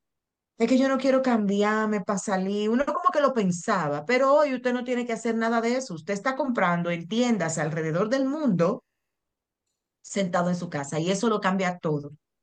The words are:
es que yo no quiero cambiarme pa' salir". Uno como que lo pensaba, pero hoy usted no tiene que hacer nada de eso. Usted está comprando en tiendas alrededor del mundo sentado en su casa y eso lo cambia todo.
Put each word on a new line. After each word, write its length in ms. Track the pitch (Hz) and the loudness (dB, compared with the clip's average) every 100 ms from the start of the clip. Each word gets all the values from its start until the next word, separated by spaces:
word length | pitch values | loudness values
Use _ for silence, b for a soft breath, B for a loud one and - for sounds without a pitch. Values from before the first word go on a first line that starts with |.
| _ _ _ _ _ - | _ _ _ _ _ -2
es 100 | 233 | 2
que 80 | 254 | 4
yo 120 | 269 | 2
no 100 | 262 | 2
quiero 240 | 269 262 | 2 2
cambiarme 800 | 262 233 202 202 208 220 214 208 | 2 2 2 2 2 2 0 -2
pa' 160 | 190 196 | -2 -4
salir". 500 | - 190 190 208 214 | -2 -2 0 0 0
Uno 160 | 240 | 0
como 260 | 285 311 359 | 0 -2 0
que 100 | 320 | 2
lo 100 | 277 | 2
pensaba, 720 | 240 185 175 - 196 151 143 | 2 0 0 -2 0 0 -2
pero 300 | 151 254 269 | 0 2 4
hoy 200 | 294 294 | 4 4
usted 200 | 254 247 | 0 -2
no 100 | 247 | -2
tiene 220 | 247 247 240 | -2 -4 -2
que 80 | |
hacer 220 | 220 233 226 | -4 -2 0
nada 260 | 226 233 | 0 0
de 140 | 233 254 | 0 -2
eso. 180 | 262 | -4
Usted 180 | 160 - | -8 -6
está 240 | 196 269 262 | -4 -2 -2
comprando 540 | 277 226 180 170 170 | -2 0 0 0 -2
en 180 | 170 170 | -4 -2
tiendas 480 | 220 247 214 165 160 | 0 2 2 0 -2
alrededor 540 | 156 160 160 165 214 | -2 -2 -2 0 0
del 160 | 269 262 | 0 0
mundo 580 | 302 285 170 170 254 - _ _ _ _ _ _ _ _ _ _ _ | 0 0 2 2 0 -8 _ _ _ _ _ _ _ _ _ _ _
sentado 480 | - 202 185 180 175 | -8 -4 0 0 0
en 60 | - | -2
su 120 | 175 | -4
casa 320 | 147 139 156 | -6 -4 -2
y 100 | 170 | 0
eso 200 | 190 233 | 0 0
lo 100 | 208 | 0
cambia 380 | 196 190 180 175 | 0 0 0 -2
todo. 320 | 170 147 143 151 _ _ | -2 -2 -4 -14 _ _